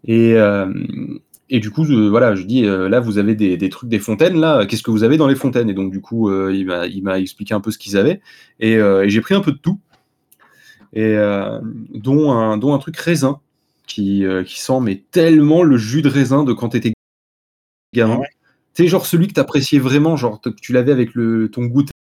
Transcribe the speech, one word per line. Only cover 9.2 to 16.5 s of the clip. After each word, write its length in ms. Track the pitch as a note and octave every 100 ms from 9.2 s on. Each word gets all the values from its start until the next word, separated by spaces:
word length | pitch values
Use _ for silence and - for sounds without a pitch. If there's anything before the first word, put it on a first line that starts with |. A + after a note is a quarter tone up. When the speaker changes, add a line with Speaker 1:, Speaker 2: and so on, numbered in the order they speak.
Speaker 1:
pris 140 | A2
un 60 | G3
peu 120 | F#3+
de 60 | C#3+
tout, 220 | E3 G3+ _ _ _ _ _ _ _ _ _ _ _
et, 240 | G#2+ A2 G#2+
euh, 440 | G#2 G2+ G#2 A2 A2 A2 -
dont 380 | - A2 C#3+ D3+
un, 240 | A#2+ A2 G#2+
dont 160 | C3
un 60 | C#3
truc 180 | D3+ E3
raisin, 440 | E3 E3 C3 C#3+ _ _ _ _ -
qui, 380 | - G2 G2
euh, 200 | F#2+ F#2
qui 160 | F#2 -
sent, 200 | - C3
mais 220 | A#2 G2 _
tellement 520 | F3+ E3 D#3 D3 E3
le 140 | E3+ B2+
jus 240 | G#2+ C#3
de 60 | D3+
raisin 360 | C#3+ B2 C#3
de 80 | C#3